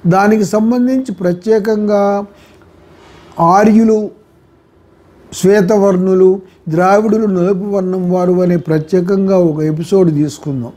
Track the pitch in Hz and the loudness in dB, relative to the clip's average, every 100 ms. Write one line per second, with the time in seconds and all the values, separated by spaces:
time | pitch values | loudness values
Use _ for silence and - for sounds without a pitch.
0 | 175 185 202 214 196 214 220 247 247 262 | 0 2 2 2 0 0 0 0 0 -2
1 | 262 190 180 175 220 220 208 214 208 208 | -4 -6 -4 -4 0 0 0 -4 -2 0
2 | 202 202 202 - - - - _ _ - | 0 -2 -6 -18 -20 -20 -20 _ _ -20
3 | - - - - 170 190 214 214 226 214 | -20 -20 -20 -2 2 4 4 4 2 0
4 | 208 - _ _ _ _ _ _ _ _ | -2 -12 _ _ _ _ _ _ _ _
5 | _ _ - - 180 208 180 214 196 180 | _ _ -20 -4 0 2 2 2 2 0
6 | 185 185 185 190 - _ - 160 180 202 | 0 2 2 2 -6 _ -6 0 2 2
7 | 220 220 214 185 180 190 208 202 185 185 | 2 0 0 0 0 -2 -4 -4 -4 -4
8 | 180 180 180 180 180 175 - 156 151 185 | -2 -2 0 0 0 -2 0 -4 0 -2
9 | 175 196 190 190 175 151 156 156 170 196 | 0 -2 0 2 0 0 -4 -4 -2 2
10 | 175 147 147 - - 135 113 | 2 0 -4 -6 -8 -8 -8